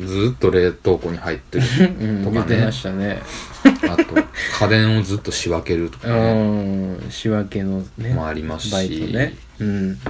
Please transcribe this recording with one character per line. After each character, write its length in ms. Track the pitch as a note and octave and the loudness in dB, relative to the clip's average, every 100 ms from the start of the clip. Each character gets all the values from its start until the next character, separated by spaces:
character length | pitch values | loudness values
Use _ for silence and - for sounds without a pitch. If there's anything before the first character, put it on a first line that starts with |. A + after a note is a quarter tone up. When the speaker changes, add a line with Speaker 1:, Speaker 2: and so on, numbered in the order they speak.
| F#2 | -4
Speaker 1:
ず 260 | F#2+ A2 | 0 0
っ 40 | B2 | 2
と 120 | F#2+ | 4
冷 200 | F#2 F2+ | 4 4
凍 260 | F2 - F2+ | 2 2 2
庫 120 | E2+ | 0
に 80 | E2+ | -6
入 160 | F2 | -6
っ 40 | D2+ | -6
て 200 | - - | -4 0
る 80 | B2 | 0
と 60 | |
か 60 | C3 | 4
ね。 160 | F#3 - | 4 4
Speaker 2:
<laughs> 20 | |
う 60 | A2 | -2
ん、 260 | G#2 G2 | 0 0
言 100 | A2 | 0
っ 40 | A2 | 2
て 100 | A2+ | 2
ま 80 | A2 | 2
し 100 | A2 | 0
た 80 | F#2+ | -6
ね。 300 | F#2+ G2+ G2 - - - - | -4 -4 -4 -8 -12 -12 4
Speaker 1:
あ 320 | C4+ C4+ D#4+ F3 | 4 6 0 0
と、 80 | - - - - - - | 2 0 -2 -4 -6 0
家 40 | A2 | 4
電 300 | A2 A2 A2 | 4 4 2
を 40 | |
ず 140 | F#2+ G#2 | 2 -2
っ 20 | |
と 120 | - | -4
仕 180 | - E2+ | -4 -2
分 140 | E2 | -2
け 140 | - E2+ | -2 -2
る 140 | E2+ | -2
と 80 | - | -6
か 100 | A#2 | -2
ね。 60 | |
Speaker 2:
う 920 | A#2 A2+ A2 G#2+ G#2 G2+ G2 F#2+ F2 - | 2 4 4 2 0 0 -2 -4 -6 -8
ん、 40 | |
仕 180 | - A2+ | -6 -2
分 160 | G#2+ G2 | 0 -2
け 140 | G#2 | -4
の 200 | G2 F#2+ F#2 - | -2 -4 -6 -8
ね。 160 | A2+ | -2
Speaker 1:
も 120 | B2+ D#2 | -2 -2
あ 60 | |
り 100 | D#2 | -4
ま 160 | D#2 D#2+ | -6 -6
す 100 | G#2 | -4
し。 40 | |
Speaker 2:
バ 100 | G2 | -2
イ 60 | F#2 | -2
ト 180 | D#2 D#2+ | -4 -4
ね。 300 | A2+ D3 - - - | -2 -2 -4 -18 -6
う 60 | |
ん。 340 | G#2+ G2+ F#2+ F#2+ - | -4 -2 -2 -4 -8